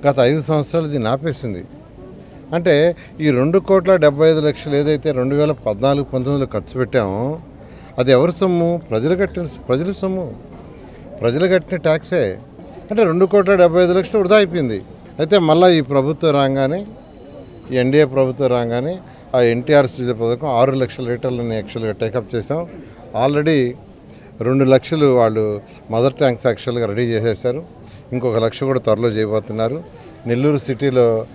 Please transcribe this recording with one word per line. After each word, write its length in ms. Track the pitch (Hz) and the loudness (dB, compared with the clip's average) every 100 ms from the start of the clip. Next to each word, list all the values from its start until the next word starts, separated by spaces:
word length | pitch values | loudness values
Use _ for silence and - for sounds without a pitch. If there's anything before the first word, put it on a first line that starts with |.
| 143 | 0
గత 100 | 135 | 2
ఐదు 240 | 127 156 | 2 2
సంవత్సరాలు 460 | 139 156 139 165 160 | -2 -2 -2 -4 -4
దీన్ని 200 | 143 110 | -4 -2
ఆపేసింది. 560 | 135 156 131 123 92 - - - - - - - - - | -2 -4 -6 -8 -10 -12 -20 -20 -20 -20 -20 -20 -20 -6
అంటే 420 | 170 175 147 165 170 - - | -4 2 4 2 0 -12 -4
ఈ 100 | 151 | 0
రెండు 280 | 127 139 185 | 2 2 0
కోట్ల 380 | 185 190 175 185 | 2 0 4 4
డెబ్బై 340 | 151 143 160 | 4 4 2
ఐదు 100 | 160 | 4
లక్షలు 360 | 151 143 151 143 | 0 -2 -2 -2
ఏదైతే 360 | 147 151 156 | 0 0 -2
రెండు 220 | 131 127 | -2 0
వేల 180 | 143 151 | 0 0
పద్నాలుగు 520 | 143 - 101 131 143 | 0 -4 0 0 0
పంతొమ్మిదిలో 560 | 135 131 127 143 135 107 | -2 -4 -2 -2 -2 -6
ఖర్చు 180 | 82 127 | -8 -6
పెట్టామో 640 | 120 127 101 98 127 160 - - - - - - | -2 0 0 -2 -4 -6 -12 -20 -20 -20 -16 -4
అది 140 | 127 | 4
ఎవరి 200 | 127 160 | 4 4
సొమ్ము? 480 | 170 190 175 170 170 170 | 0 -2 0 0 -2 -4
ప్రజలు 260 | 110 135 180 | -2 0 0
కట్టిన, 320 | 190 - 165 - - | -2 -4 -10 -12 -4
ప్రజల 240 | 131 170 | -2 -2
సొమ్ము, 420 | 196 190 190 160 104 - - - - - - - - | -4 -6 -6 -8 -12 -18 -20 -20 -20 -20 -20 -18 -4
ప్రజలు 280 | 117 131 180 | -2 0 2
కట్టిన 300 | 185 - 185 | 0 -2 -4
ట్యాక్సే. 600 | 160 156 - 180 110 95 - - - - - | 0 -2 -2 -2 -2 -4 -14 -20 -20 -20 -8
అంటే 140 | 208 | 0
రెండు 220 | 202 165 185 | 2 2 4
కోట్ల 280 | 202 190 | 4 2
డెబ్బై 280 | 196 175 170 | 4 6 6
ఐదు 100 | 180 | 4
లక్షలు 280 | 180 180 220 | 2 0 0
వృధా 160 | 180 214 | 4 4
అయిపోయింది. 460 | 196 175 135 104 - - - - | 2 0 -2 -4 -8 -20 -20 -6
అయితే 200 | 156 202 | 2 2
మళ్ళీ 400 | 165 170 180 170 | 4 6 6 4
ఈ 20 | |
ప్రభుత్వం 500 | 131 139 135 151 165 | 2 0 0 0 0
రాగానే, 560 | 143 139 135 135 170 208 220 - - - - - - - | 2 0 0 -2 -2 -8 -16 -20 -20 -20 -20 -20 -20 -6
ఈ 60 | 127 | 0
ఎన్డీఏ 280 | 123 143 | 2 4
ప్రభుత్వం 440 | 147 135 131 127 131 | 4 2 0 0 0
రాగానే 500 | 123 117 120 139 185 - - - | 0 0 -2 -4 -8 -14 -20 -4
ఆ 60 | 127 | 2
ఎన్టీఆర్ 460 | 120 117 123 147 127 | 2 2 2 2 2
సుజల 260 | - 123 | -2 -6
పథకం 360 | 113 117 120 147 | -2 -2 -2 -2
ఆరు 240 | 117 131 | 2 2
లక్షల 320 | 135 123 - | 2 -4 -4
లీటర్లని 500 | 123 120 127 123 117 | -6 -4 -4 -4 -4
యాక్చువల్గా 380 | 110 101 117 113 | -6 -6 -6 -6
టేకప్ 420 | 104 113 120 101 | -4 -4 -4 -6
చేసాం. 340 | 120 101 151 170 - - - - 110 131 | -8 -4 -6 -6 -14 -20 -20 -10 -2 0
already 500 | 147 151 156 123 127 - - - - - - | 0 2 2 0 -4 -18 -20 -20 -20 -20 -6
రెండు 240 | 117 135 | -2 2
లక్షలు 420 | 131 131 - 160 147 | 4 4 2 0 2
వాళ్ళు 540 | 123 113 107 107 104 - - - | 4 2 0 -2 -4 -10 -20 -6
మదర్ 220 | 110 131 | 0 0
ట్యాంక్స్ 340 | 127 143 117 127 | 2 0 0 -2
యాక్చువల్గా 400 | 107 - 120 113 | -4 -4 -4 -4
రెడీ 160 | 101 | -2
చేసేశారు. 800 | 120 113 113 107 123 131 175 - - - - | -2 0 -2 -2 -4 -6 -10 -20 -20 -20 -8
ఇంకొక 240 | 123 123 113 | -4 -2 0
లక్ష 280 | 113 - | -2 -2
కూడా 140 | 135 131 | -2 -2
త్వరలో 300 | - 107 117 | 0 0 0
చేయబోతున్నారు. 760 | 107 107 107 107 107 113 147 170 - - - 117 | 0 -2 -2 -4 -4 -4 -4 -12 -20 -20 -14 -4
నెల్లూరు 320 | 120 143 147 | 0 0 0
సిటీలో 680 | - 120 139 127 120 110 113 | -4 -4 0 2 2 2 -4